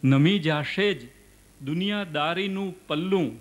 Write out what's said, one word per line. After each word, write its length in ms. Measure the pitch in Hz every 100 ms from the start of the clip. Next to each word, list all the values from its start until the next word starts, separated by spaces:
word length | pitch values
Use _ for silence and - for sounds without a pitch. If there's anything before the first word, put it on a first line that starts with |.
નમી 340 | 135 135 156 202
જાશે 560 | 156 151 143 - 202
જ 140 | 160 120 - - _ _ _
દુનિયાદારીનું 1200 | 139 165 196 208 190 147 151 170 196 190 196 180 -
પલ્લું 440 | 151 180 190 139 113